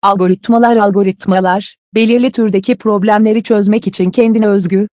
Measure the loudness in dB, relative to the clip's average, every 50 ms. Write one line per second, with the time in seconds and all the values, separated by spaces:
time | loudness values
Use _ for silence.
0 | 0 0 0 0 0 0 0 -2 _ -2 0 2 2 2 2 2 2 0 0 0
1 | 0 -2 -2 _ -4 -2 -2 0 0 0 -2 -2 -4 -10 -20 _ _ _ -2 0
2 | 0 2 2 2 0 0 -2 -2 -2 0 0 -2 -2 -2 -4 -2 -2 -2 -2 0
3 | 0 0 2 2 2 2 0 0 0 0 0 0 2 2 0 0 -2 -4 -4 -2
4 | -4 -2 0 0 2 2 2 0 0 0 0 0 -2 0 -2 -2 -2 -2